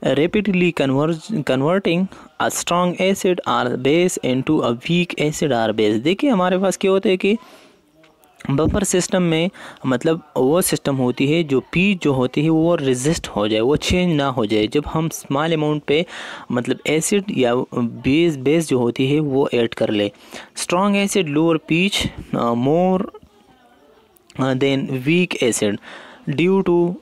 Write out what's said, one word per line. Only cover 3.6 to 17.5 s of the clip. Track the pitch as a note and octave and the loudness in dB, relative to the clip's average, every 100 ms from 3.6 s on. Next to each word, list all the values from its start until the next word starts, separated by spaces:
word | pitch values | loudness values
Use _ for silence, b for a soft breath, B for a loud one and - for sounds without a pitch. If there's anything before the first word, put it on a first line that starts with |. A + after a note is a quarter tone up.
| B2 B2+ | 0 0
base | C3 D#3+ F3+ - | 2 2 2 0
into | C3 B2+ C3 D#3 | -2 0 0 0
a | B2 A#2+ | 0 -2
weak | - E3+ F3 | 0 0 0
acid | - D3 D3+ D#3+ | -2 -2 -2 0
or | B2 A2+ | 2 0
base। | G#2+ G#2+ A2 | 2 2 2
देखिए | C3 G3 D4 | 0 0 2
हमारे | G#3 F3+ F#3 | 2 2 2
पास | G3 F3 | 0 0
क्या | F#3+ | 0
होता | F#3+ G3+ | 2 2
है | F#3 | 0
कि | G3 A3+ B B B B _ _ - _ _ _ - | 0 -2 B B B B _ _ -20 _ _ _ -4
बफर | C#3 D#3 G#3+ | 0 2 0
सिस्टम | G3 F3+ F3 F#3+ | 0 0 0 0
में | F3 D#3+ F3 B B B C3+ | 2 0 -2 B B B -2
मतलब | B2+ D#3+ E3 - - | 0 0 -2 -4 0
वो | C3 E3 | 2 2
सिस्टम | F#3 D3+ - C3+ | 0 -2 -2 0
होती | B2 B2 C#3 | -2 0 0
है | D#3+ | 0
जो | D#3 C3+ | 0 -2
पीच | - E3 F#3+ F#3 | 0 0 2 2
जो | D3+ | 0
होती | C3 B2+ - | 0 0 0
है | D#3 | 2
वो | D#3+ E3 | 2 2
resist | E3+ C3+ B2 C3+ E3 - | 2 0 0 0 -2 -4
हो | - G#2+ | -4 0
जाए, | A2 | 0
वो | A#2 D3+ | 2 0
change | - F3+ F3+ D3+ | 0 0 2 0
ना | C#3 | 0
हो | C3 G#2+ | -2 0
जाए, | G#2+ G#2+ | 0 0
जब | D3 D3 | -2 -2
हम | D#3+ D#3+ | -4 -4
small | - - C#3 D#3+ | -6 -4 -2 0
amount | E3 D3+ D3+ | 0 -2 -4
पे | - C#3+ F#3 B B B B | 0 -2 0 B B B B
मतलब | B2 A#2 B2+ - | -4 -2 -4 -2
acid | D3+ - G3+ G3 | -2 0 -2 -2
या | D3+ A#2+ | 0 0